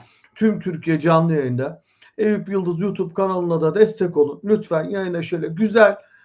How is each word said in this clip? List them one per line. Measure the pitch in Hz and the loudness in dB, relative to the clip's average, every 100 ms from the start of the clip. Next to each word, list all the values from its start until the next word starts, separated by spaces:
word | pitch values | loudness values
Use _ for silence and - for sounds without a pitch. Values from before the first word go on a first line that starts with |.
| - _ _ - | -20 _ _ -2
Tüm | 220 185 | 0 0
Türkiye | 185 160 165 156 | -4 -6 -2 0
canlı | 156 160 165 | 2 4 4
yayında. | 156 127 123 139 165 _ _ _ - | 0 -2 -2 -4 -8 _ _ _ -2
Eyüp | 214 208 190 | 0 0 -2
Yıldız | 196 175 170 | -4 -2 -2
YouTube | 202 - 175 | -4 -4 -6
kanalına | - 190 180 175 165 | -4 -2 -2 -2 0
da | 156 196 | 2 4
destek | 214 - 180 156 | 2 2 0 2
olun. | 143 143 | 0 0
Lütfen | 202 214 - 160 | 0 0 0 -4
yayına | 170 196 185 170 | -2 -4 -4 -6
şöyle | 165 175 160 | -4 -6 -4
güzel, | 165 214 220 208 - - _ | -2 0 4 4 4 -10 _